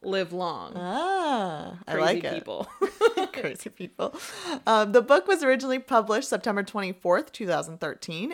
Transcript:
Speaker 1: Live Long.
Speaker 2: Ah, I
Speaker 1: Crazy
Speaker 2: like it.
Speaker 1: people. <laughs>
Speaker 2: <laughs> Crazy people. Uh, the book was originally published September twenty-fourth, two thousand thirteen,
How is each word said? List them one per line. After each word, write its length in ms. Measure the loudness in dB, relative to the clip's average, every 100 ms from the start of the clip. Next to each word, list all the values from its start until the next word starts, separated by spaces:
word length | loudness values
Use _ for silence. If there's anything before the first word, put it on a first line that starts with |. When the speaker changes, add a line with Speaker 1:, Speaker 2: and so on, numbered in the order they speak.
Speaker 1:
Live 320 | -2 -2 -2
Long. 400 | -4 -4 -4 -8 -8
Speaker 2:
Ah, 1000 | -4 -2 0 0 0 0 -2 -6 -10 -12 -6
I 40 |
Speaker 1:
Crazy 120 | 0 2
Speaker 2:
like 180 | 0
it. 100 | -2
Speaker 1:
people. 340 | -6 -6 -8 -8
<laughs> 60 | -4 -4 2 2 2 -4
Speaker 2:
<laughs> 40 |
Crazy 360 | -4 -6 -8 -12
people. 460 | -12 -12 -6 -6 -6 -14 -10 -8 -4 2
Uh, 180 | 4 6
the 160 | 4
book 260 | 8 6 6
was 160 | 2
originally 360 | 4 2 2 -2
published 480 | 2 2 4 0 0
September 360 | -2 0 -2
twenty-fourth, 680 | -2 -4 -6 -2 2 2 2
two 160 | -6 -2
thousand 320 | -2 -2 -8
thirteen, 540 | -8 -8 -10 -8 -8